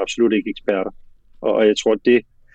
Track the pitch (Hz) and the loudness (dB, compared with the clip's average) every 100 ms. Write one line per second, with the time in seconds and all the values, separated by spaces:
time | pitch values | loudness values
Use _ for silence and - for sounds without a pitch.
0 | 98 - 117 107 110 - - 98 95 - | -8 -2 0 0 -4 -6 -4 -4 -4 -10
1 | - - _ - - 107 110 104 117 110 | -20 -20 _ -8 -4 0 2 2 0 0
2 | - 120 - _ _ | 2 2 0 _ _